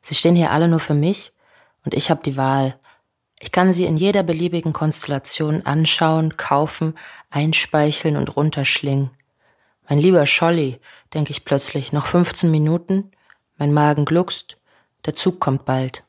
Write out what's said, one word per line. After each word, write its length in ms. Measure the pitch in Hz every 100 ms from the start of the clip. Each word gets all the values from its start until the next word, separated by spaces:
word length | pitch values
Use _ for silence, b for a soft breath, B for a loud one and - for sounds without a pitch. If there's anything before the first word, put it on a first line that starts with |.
Sie 140 | - -
stehen 200 | 175 175
hier 160 | 165
alle 160 | 143 170
nur 120 | 165
für 140 | -
mich 380 | 147 156 202 - b b b b b
und 100 | 147
ich 160 | - -
hab 140 | 160
die 140 | 147 135
Wahl. 420 | 135 135 131 - b b b _ _ _
Ich 120 | -
kann 220 | - 185
sie 120 | 180 175
in 120 | 156
jeder 260 | 190 202
beliebigen 500 | 175 160 175 170 160
Konstellation 920 | 151 156 - - 139 - - 151 156 -
anschauen, 720 | 151 160 - 160 160 160 -
kaufen, 580 | - 143 156 - 160 160 B B B
einspeicheln 880 | 143 156 156 - 151 151 151 160 143
und 180 | 139 143
runterschlingen. 760 | 151 151 139 - 143 139 135 _ _ _ _ _ _ _ _
Mein 120 | 143
lieber 260 | 175 180 143
Scholli, 540 | - 165 170 139 123 B B B
denk 160 | 156 147
ich 160 | 147 -
plötzlich, 460 | 139 - 147 131
noch 140 | 147 -
fünfzehn 420 | 175 170 - 170
Minuten, 640 | 156 151 170 170 190 196 b b b _ _
mein 160 | 147
Magen 320 | 147 147 147 147
gluckst, 520 | 165 175 - - - _ _ _ _ -
der 80 |
Zug 260 | - 185 180
kommt 260 | - 135 -
bald. 380 | 131 131 -